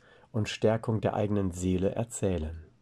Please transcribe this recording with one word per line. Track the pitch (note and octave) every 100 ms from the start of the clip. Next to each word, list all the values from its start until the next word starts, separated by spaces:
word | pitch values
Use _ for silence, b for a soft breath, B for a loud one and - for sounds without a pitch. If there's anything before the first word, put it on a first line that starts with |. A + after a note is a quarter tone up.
| B B B
und | A2+ G2+
Stärkung | - A2 A2+ A2+ A2
der | G#2
eigenen | F#2+ G#2+ G#2 F#2+
Seele | F2 F#2 F#2 F#2+ -
erzählen. | A#2+ - G2+ F2 D#2 D#2+ - _